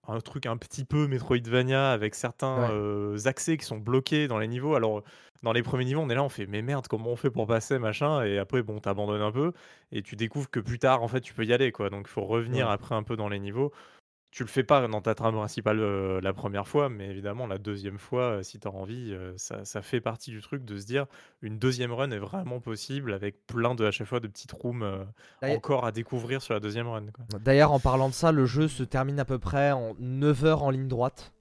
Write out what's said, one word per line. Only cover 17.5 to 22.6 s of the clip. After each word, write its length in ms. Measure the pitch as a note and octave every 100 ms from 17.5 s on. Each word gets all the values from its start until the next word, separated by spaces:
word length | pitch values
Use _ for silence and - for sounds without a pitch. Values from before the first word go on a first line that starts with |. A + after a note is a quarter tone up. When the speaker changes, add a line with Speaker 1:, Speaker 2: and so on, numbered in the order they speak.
| G2
Speaker 1:
deuxième 380 | G2+ G2+ G2 G2
fois, 240 | - B2
euh, 200 | B2 G#2
si 160 | F#2+ G#2
t'as 120 | G#2
envie, 420 | F#2+ F#2+ A#2+ A#2
euh, 200 | F#2+ F#2 F#2
ça, 280 | - G#2+
ça 160 | G2 G#2+
fait 180 | - B2
partie 300 | A2 A2+ -
du 120 | A2
truc 220 | - C#3+
de 120 | A#2+ G#2
se 60 |
dire, 220 | G#2 C3 C3+ - - _
une 160 | A2 A2
deuxième 340 | B2+ B2 B2
run 180 | A#2+ C#3
est 80 | G#2+
vraiment 420 | G2+ F#3+ E3+ B2